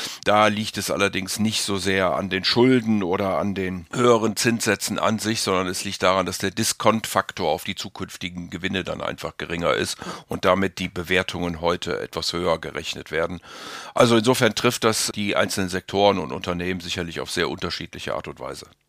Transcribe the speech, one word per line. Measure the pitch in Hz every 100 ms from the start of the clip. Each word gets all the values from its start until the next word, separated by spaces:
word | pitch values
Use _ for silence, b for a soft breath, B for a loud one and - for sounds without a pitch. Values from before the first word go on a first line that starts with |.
| B B
Da | - 104 107
liegt | 104 107 107
es | 95
allerdings | 76 98 98 95 -
nicht | 110 107
so | - 98
sehr | 92 95 90
an | 71 95
den | 95
Schulden | 92 120 127 127 110 107
oder | 87 98 98 78
an | 98
den | 95 92 92 82
höheren | - 123 117 110 98
Zinssätzen | 120 113 110 101 - 104
an | 92 107
sich, | 107 110
sondern | - 92 92
es | 95
liegt | 101 -
daran, | 92 95
dass | 90 95
der | 98
Diskontfaktor | - 113 - 113 113 - - - - 82
auf | 80
die | -
zukünftigen | 98 107 - 92 - 90 87 87
Gewinne | 92 92 95
dann | 85 -
einfach | - - - -
geringer | 76 85 82
ist | 57 90 - B B B
und | 80 95
damit | 95 98 -
die | 90
Bewertungen | 90 85 90 92 85 87 80
heute | 85 87 90 55
etwas | - 80 -
höher | 87 87 82
gerechnet | 73 73 80 73 -
werden. | 78 82 87 - B B B B
Also | - 120 113
insofern | 110 107 117
trifft | - 123 -
das | 113 107 -
die | 104 101 -
einzelnen | 101 - 92
Sektoren | 92 - 95 101 95
und | 71
Unternehmen | 71 90 87 90 92
sicherlich | 87 92 85 76
auf | 65
sehr | - 78
unterschiedliche | 82 85 - 82 - -
Art | - 80
und | -
Weise. | 67 71 - _